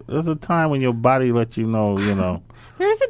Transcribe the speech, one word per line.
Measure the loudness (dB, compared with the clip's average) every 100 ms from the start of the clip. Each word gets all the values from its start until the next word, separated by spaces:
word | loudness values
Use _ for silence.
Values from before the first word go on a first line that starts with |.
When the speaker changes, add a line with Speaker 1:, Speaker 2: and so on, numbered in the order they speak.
| -6
Speaker 1:
there's | -4 -2
a |
time | -4 -2 0 2
when | 2
your | 0
body | 2 2 2 2
lets | 0 0 -2
you | -2
know, | 0 0 0
you | 0
know. | 0 -2 -4 -10
Speaker 2:
<laughs> | -20 -20 -4
There | -2
is | 0
a | -2